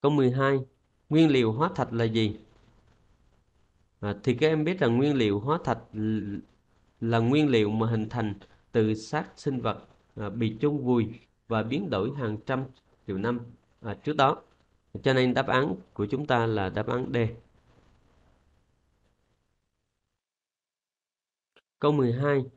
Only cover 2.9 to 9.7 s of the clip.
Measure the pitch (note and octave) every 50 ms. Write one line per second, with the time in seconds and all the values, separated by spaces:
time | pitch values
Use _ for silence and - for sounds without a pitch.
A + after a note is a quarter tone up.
2.9 | _ _ _ _ _ _ _ _ _ _ _ _ _ _ _ _ _ _ _ _
3.9 | _ _ - G#2 G2+ - - C3 B2 A#2+ D3+ D#3 D#3+ D#3 D3+ D#3+ F#3 F#3 D3 A#2+
4.9 | A#2 A#2+ C#3 D3 C#3+ C3 A2+ G#2 G2+ G2+ G2 C3+ D#3 F3 - C3+ A#2 - - -
5.9 | - G#2+ G#2+ A2 A2 G#2+ G2+ G#2 G2+ - - _ _ _ _ _ _ _ _ _
6.9 | _ _ A2+ A#2 A#2 A#2 A#2 A#2+ C3+ D3+ D3+ C#3+ B2+ A2+ G#2+ G#2 G#2+ A2 A2+ A2+
7.9 | A2+ A2 G#2+ A2 - B2 A2 G#2 G2 - - _ _ _ _ _ - A#2+ A2 A2
8.9 | A2 G#2+ - - - D3+ F3+ - - - - D3 C3+ B2 A#2 A2+